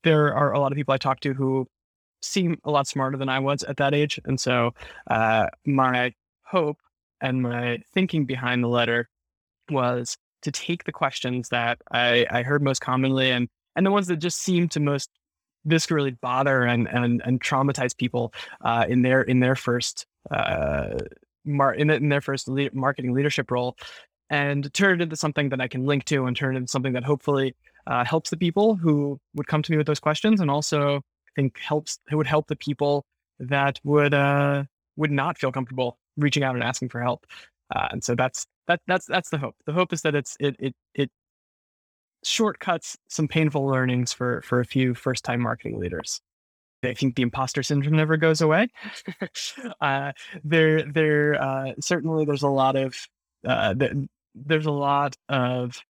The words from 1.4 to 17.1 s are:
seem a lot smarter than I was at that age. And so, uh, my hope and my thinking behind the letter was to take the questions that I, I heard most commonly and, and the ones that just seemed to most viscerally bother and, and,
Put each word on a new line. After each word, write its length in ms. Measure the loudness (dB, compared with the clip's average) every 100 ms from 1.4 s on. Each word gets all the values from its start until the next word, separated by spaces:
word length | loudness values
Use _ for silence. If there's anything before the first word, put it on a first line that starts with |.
| 0 -2 -4 _ _ _ _ _ -6
seem 340 | -2 0 -2
a 80 | 0
lot 160 | 0 0
smarter 300 | -2 -4 -4
than 120 | -2
I 100 | 0
was 240 | 0 -2
at 140 | -4 -2
that 160 | 0
age. 260 | 2 0 -2 -4
And 140 | -2
so, 340 | 0 2 0 -2 -20 -20 -2
uh, 380 | 0 2 2 0 -2 0
my 480 | 2 2 2 -2 -4 _ _
hope 340 | -2 0 0 -4 _ _ _ _
and 200 | -2 0
my 380 | -2 -2 -4 -4 -4
thinking 320 | -2 0 0 -2
behind 380 | -2 0 0
the 40 | 2
letter 420 | 2 2 0 -2 _ _ _ _ _ -4
was 480 | 0 0 -2 -6 -12 _ _
to 100 | -8
take 320 | -6 -6 -6
the 80 | -6
questions 580 | -4 -4 -2 -4 -4 -2
that 300 | -2 0 -4 -4
I, 340 | 0 4 4 2
I 140 | 0
heard 180 | 0 0
most 200 | 2 0
commonly 500 | -2 0 2 2 2
and, 160 | 2 -2 _ _ 0
and 100 | 2
the 60 |
ones 160 | 2 0
that 100 | -2
just 240 | -2 -4
seemed 300 | 0 2 2
to 80 | 0
most 300 | 0 0 -6 _ _ _ _ _ 2
viscerally 480 | 2 2 0 0 -4
bother 420 | -4 0 2 4
and, 240 | 4 2 0
and, 340 | 0 0